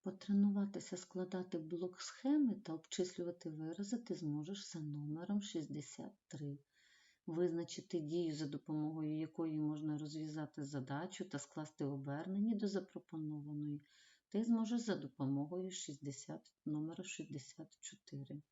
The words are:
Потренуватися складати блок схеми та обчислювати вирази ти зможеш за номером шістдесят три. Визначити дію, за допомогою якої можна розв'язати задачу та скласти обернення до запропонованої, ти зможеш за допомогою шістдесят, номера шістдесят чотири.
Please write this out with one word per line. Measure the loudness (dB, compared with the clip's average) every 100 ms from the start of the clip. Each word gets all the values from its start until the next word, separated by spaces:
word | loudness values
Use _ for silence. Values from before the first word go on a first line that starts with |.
Потренуватися | -4 -4 4 8 8 8 2 0 -4 -6
складати | -4 -4 0 0 0 -2
блок | -2 -2 -2 -4
схеми | -10 -2 4 8 6 4
та | -2
обчислювати | -4 -4 0 0 2 -4 -2 -6
вирази | -4 -4 -2 0 -2
ти | -2 -2
зможеш | 0 0 -2 -6 -6
за | -6
номером | -4 -4 -2 -4 0 0
шістдесят | 0 -4 -4 -6 -6 -10 -12 -12 _
три. | -6 -4 -6 _ _ -20 -20 -20 _ -4
Визначити | 2 4 2 -2 -8 -2 -2
дію, | 2 2 2 0
за | -2
допомогою | -4 -2 0 0 0 0 0
якої | -2 0 0 2
можна | 2 2 0 0
розв'язати | -2 -4 -4 -4 -4 -4
задачу | -2 -2 -2 -2 -4 -6 -6
та | -4
скласти | -6 -8 -8 -2 0
обернення | 0 -2 -2 0 2 4 4
до | 2
запропонованої, | 0 -2 -12 -8 -6 -4 -4 -4 -2 -2 -4 -8 -20 -20 -20 _
ти | 0
зможеш | 4 4 4 2
за | 2 0
допомогою | -2 -2 2 2 2 -2 -2
шістдесят, | -4 -8 -6 -8 -8 -8 -10 -10 _ 0
номера | 0 0 -4
шістдесят | -8 -8 -6 -8 -8 -14 -14 -12
чотири. | -14 -14 -10 -10 -8 -10 -12